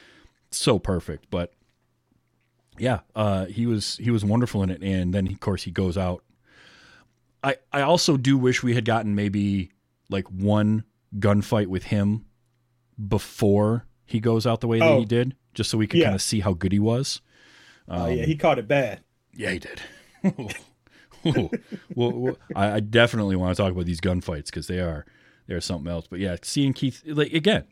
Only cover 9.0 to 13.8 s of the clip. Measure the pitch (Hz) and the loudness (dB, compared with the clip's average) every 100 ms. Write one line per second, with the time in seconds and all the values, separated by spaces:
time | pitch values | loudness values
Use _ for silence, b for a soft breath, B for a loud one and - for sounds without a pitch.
9 | 107 101 104 101 101 98 85 _ _ _ | 0 0 0 0 2 0 -2 _ _ _
10 | - 98 - 92 101 107 107 107 - _ | -6 -4 -4 -2 2 4 2 0 -4 _
11 | _ 104 104 101 98 113 95 92 - 107 | _ 0 2 2 2 0 0 -4 -2 0
12 | 101 107 - _ _ _ _ _ _ - | 2 0 -6 _ _ _ _ _ _ -12
13 | 101 104 - - 104 101 107 117 | -4 -4 -4 0 4 4 4 0